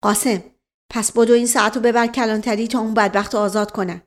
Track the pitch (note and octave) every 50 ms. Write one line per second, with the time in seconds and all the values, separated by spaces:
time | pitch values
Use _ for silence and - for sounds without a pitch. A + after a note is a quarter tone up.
0 | - G#3 B3+ - - C4+ A3 F#3 - - _ _ _ _ _ _ _ _ - A#3
1 | G#3 - - A#3 A#3 A3+ A#3+ A#3+ A#3+ A#3 - A#3+ G#3+ G#3+ A3 C4 A3 A#3+ A#3 A#3+
2 | A#3 A#3 A#3 C4+ A#3+ A3 A3 G#3+ G#3+ B3 G#3+ G#3 A3+ A3 - B3+ A3 A3 A3 A3+
3 | G#3 G3 F#3+ G3 G3+ - - G#3+ G#3 G3+ G3 G#3+ G#3 G#3 - - F#3+ F3+ E3+ F3+
4 | _